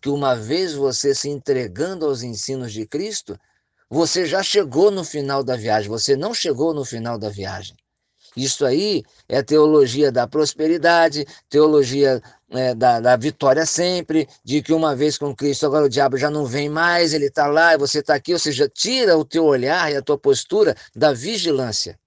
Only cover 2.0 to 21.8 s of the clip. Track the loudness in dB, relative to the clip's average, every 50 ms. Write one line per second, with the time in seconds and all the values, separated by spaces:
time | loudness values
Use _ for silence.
2 | -4 -4 -4 -4 -6 -10 -10 -10 -8 -8 -8 -8 -8 -10 -10 -10 -10 -8 -6 -6
3 | -6 -6 -8 -10 -10 -12 -16 -16 _ _ _ _ _ _ _ _ _ _ -2 -2
4 | 0 0 0 -2 -2 -2 -2 -2 -2 0 0 0 0 0 2 4 4 4 2 0
5 | -6 -8 -8 -6 -4 -2 -2 -4 -2 -2 -4 -4 -2 0 0 0 0 -2 -6 -6
6 | 0 0 0 0 0 -6 -6 -4 -4 -4 -2 0 -2 -2 -2 -4 -6 -8 -8 -8
7 | -6 -6 -6 -6 -6 -8 -8 -8 -10 -10 -10 -12 -14 -16 -20 _ _ _ _ _
8 | _ _ _ _ _ _ _ -8 -6 -6 -2 -2 0 0 0 0 0 0 -2 -4
9 | -6 _ _ _ _ _ -4 -4 -2 2 4 4 6 6 6 6 4 4 4 2
10 | 0 2 2 0 -2 -2 0 -2 -2 -2 -2 -4 -2 0 0 2 2 2 4 4
11 | 4 2 2 -2 -10 -10 -12 -20 _ _ 2 4 4 6 6 4 2 2 2 2
12 | 2 2 2 0 -4 -12 _ _ _ _ -6 -4 -2 -2 -2 2 2 2 4 4
13 | 4 4 2 4 2 -4 -6 _ 2 2 4 4 2 -2 -2 -2 -2 0 -2 -4
14 | -4 _ -2 -2 -2 -2 -8 _ _ -4 -4 -4 0 0 0 2 2 0 0 0
15 | 0 -2 -2 -2 -6 -6 -6 -4 -4 -4 -2 0 0 0 2 2 2 2 2 2
16 | 2 2 2 0 -2 0 -2 -2 -4 -2 -4 -4 -4 -4 -2 0 0 2 2 2
17 | 2 2 2 0 -2 0 0 0 0 2 4 4 4 4 4 4 2 0 -2 -4
18 | 0 0 0 -2 0 -2 -2 -2 -2 -4 0 0 0 -2 _ -4 -4 -2 0 0
19 | 4 4 4 2 2 0 0 2 4 4 4 2 2 0 0 0 0 -2 -2 -4
20 | -2 -2 -2 0 _ 2 2 2 0 _ 0 2 2 2 0 -2 -8 -20 _ 0
21 | 2 2 2 0 -4 -6 -6 -4 -2 -2 -2 -2 -2 -4 -4 -6